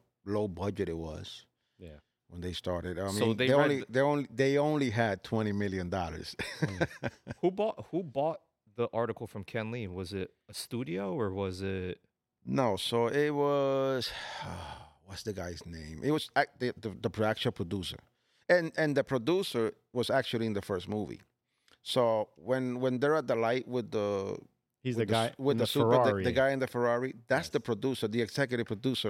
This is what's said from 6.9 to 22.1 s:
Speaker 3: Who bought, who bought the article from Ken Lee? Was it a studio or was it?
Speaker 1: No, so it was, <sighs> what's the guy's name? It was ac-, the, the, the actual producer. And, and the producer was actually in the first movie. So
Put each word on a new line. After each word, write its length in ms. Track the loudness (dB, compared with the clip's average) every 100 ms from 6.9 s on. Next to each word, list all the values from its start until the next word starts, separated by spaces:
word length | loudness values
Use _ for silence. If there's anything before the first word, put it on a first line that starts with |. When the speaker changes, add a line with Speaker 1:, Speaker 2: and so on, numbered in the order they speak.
| -2 -8 -8 -12 -2
Speaker 3:
Who 80 | -2
bought, 360 | 0 -2 -2 -6
who 120 | -6
bought 380 | -4 -2 -2 -2 -10 _ _ -4
the 120 | -2
article 320 | 0 -2 -2 -8
from 180 | -10
Ken 260 | -6 -4 -4
Lee? 160 | -4 -6
Was 280 | -6 -6
it 160 | -4 -6 -10 -16
a 60 |
studio 580 | -12 -8 -6 -4 -4 -2
or 180 | -2 -2
was 300 | 0 -2 -2
it? 400 | -4 -2 -4 -8 _ _ _ _ -2
Speaker 1:
No, 300 | 2 2 2
so 320 | 0 2 2
it 220 | 2 2
was, 760 | 2 2 4 2 2 2 0 -2 -6 -10 -10 -8 -8
<sighs> 480 | -10 -14 -18 _ -16
what's 160 | -10
the 100 | -8
guy's 320 | -6 -8 -10 -12
name? 340 | -12 -12 -4
It 80 | 0
was 180 | 0 2 0
ac-, 120 | 0 -2
the, 140 | -4 -4
the, 300 | -8 -4 -4
the 160 | 0 0
actual 260 | 2 -2
producer. 460 | -2 -4 -4 -4 -10 -16 _ _ _ 2
And, 240 | 2 2 0
and 180 | 2 2
the 80 |
producer 680 | 0 0 2 0 0 -2 -2 -4 _
was 160 | -2 0
actually 360 | 0 0 -2 0
in 60 |
the 80 | -2
first 260 | -2 -4 -2
movie. 320 | -4 -4 -10 -16 _ _ _ _ _
So 460 | -2 2 4